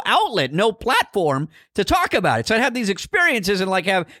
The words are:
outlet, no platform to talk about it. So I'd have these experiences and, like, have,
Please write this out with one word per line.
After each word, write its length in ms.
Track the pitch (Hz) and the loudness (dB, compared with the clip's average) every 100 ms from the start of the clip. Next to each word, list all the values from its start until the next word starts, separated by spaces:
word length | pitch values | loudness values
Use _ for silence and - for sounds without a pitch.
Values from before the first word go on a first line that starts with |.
| - | 2
outlet, 480 | 240 415 202 131 | 2 2 0 -2
no 180 | 156 226 | 0 0
platform 800 | - 233 440 - 202 156 135 156 - _ | 0 0 0 0 -2 0 0 -4 -10 _
to 100 | - | -4
talk 300 | 196 349 359 | 0 0 2
about 260 | 277 170 113 | 0 2 0
it. 80 | 113 | 0
So 60 | |
I'd 80 | 220 | 0
have 140 | 262 247 | 0 -2
these 140 | 202 | -4
experiences 680 | - - 392 349 240 180 196 | -4 -2 0 2 0 -2 -2
and, 120 | 190 | 0
like, 140 | 190 175 | -2 0
have, 220 | 190 165 - | -2 -2 -12